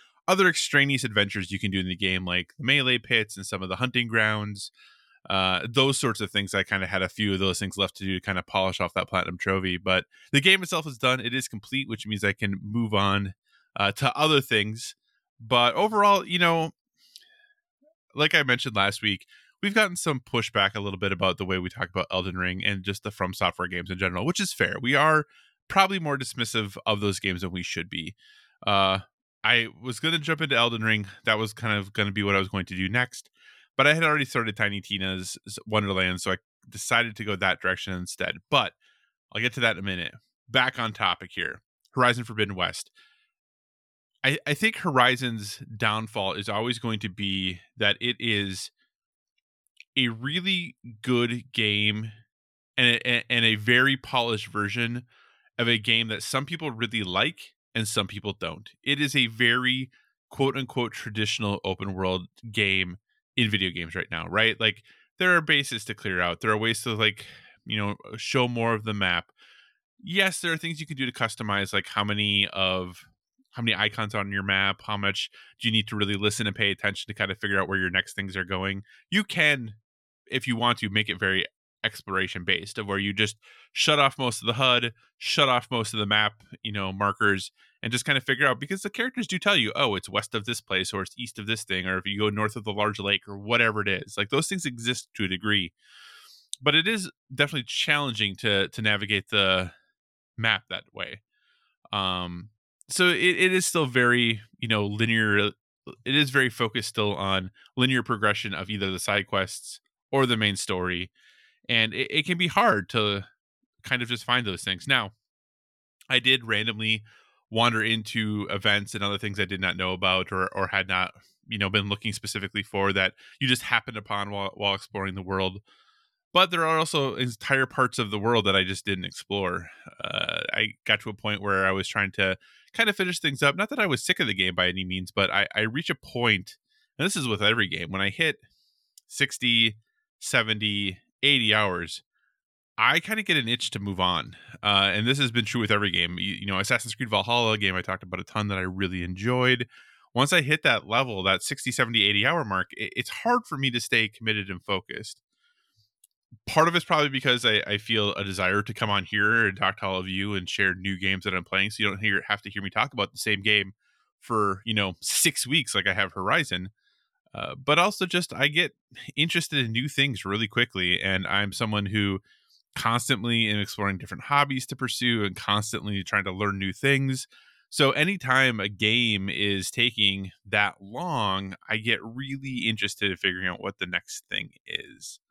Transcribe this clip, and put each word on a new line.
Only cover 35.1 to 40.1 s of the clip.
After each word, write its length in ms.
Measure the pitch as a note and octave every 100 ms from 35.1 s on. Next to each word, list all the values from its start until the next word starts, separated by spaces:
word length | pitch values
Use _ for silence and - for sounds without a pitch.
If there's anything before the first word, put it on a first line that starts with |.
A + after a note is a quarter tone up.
| F#2+ F2+ - -
s-, 100 | - -
Wonderland, 540 | G#2+ G2+ F#2+ F#2 F#2
so 100 | G2
I 60 | F#2 _ _ -
decided 480 | G2 - A#2+ A#2 G#2
to 80 |
go 100 | G#2+
that 260 | F#2+ F#2+ E2+
direction 320 | F#2 F#2 -
instead. 440 | F#2 F2+ - F2+ - -
But 260 | C#3 G2 - _ _ _ _ _
I'll 80 | G#2+
get 120 | A#2+
to 60 | B2+
that 120 | A#2
in 60 | G2+
a 40 |
minute. 320 | G2 F2+ E2